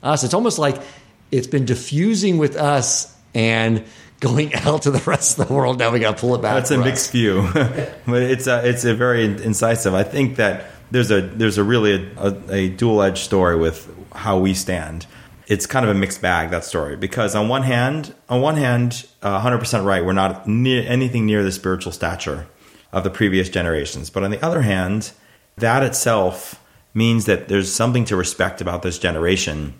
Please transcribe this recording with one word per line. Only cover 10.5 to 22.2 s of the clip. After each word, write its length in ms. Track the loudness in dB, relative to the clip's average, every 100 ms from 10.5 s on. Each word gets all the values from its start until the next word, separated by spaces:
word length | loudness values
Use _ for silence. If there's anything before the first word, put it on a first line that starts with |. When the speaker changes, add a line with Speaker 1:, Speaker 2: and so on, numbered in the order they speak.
| 0 -10 -20 -4
Speaker 2:
there's 220 | 0 4
a, 100 | 2
there's 360 | 2 0 0 2
a 60 |
really 460 | 2 4 4 2 -2 -4
a, 100 | -4
a, 260 | -4 -4
a 160 | -2 -2
dual-edged 540 | 0 2 4 2 0
story 340 | 0 2 4 4
with 320 | 0 -2 -14 -20 -18
how 260 | -8 -2 2
we 140 | 2
stand. 520 | 0 -2 -6 -6 -12 -14 -20 -20 -20 -4
It's 180 | -2 0
kind 200 | 0 2
of 100 | 0
a 40 |
mixed 220 | 0 -2
bag, 280 | 0 0 0
that 160 | -4 -4
story, 320 | -6 -6 -6
because 380 | -6 -2 -2 0
on 120 | 0
one 160 | 0
hand, 500 | 0 0 0 -4 -8 -16 -4
on 140 | 0
one 140 | 0 0
hand, 520 | 0 2 0 -2 -14 _
uh, 60 | -4
a 100 | -2
hundred 200 | 0 -2
percent 260 | 0 0 2
right, 180 | 2
we're 100 | 2
not 340 | 2 2 -2 -2
near, 360 | 0 2 2 0
anything 380 | 0 0 0 2
near 180 | 2
the 80 | 0
spiritual 420 | -2 -2 -2 -4
stature 540 | -6 -6 -4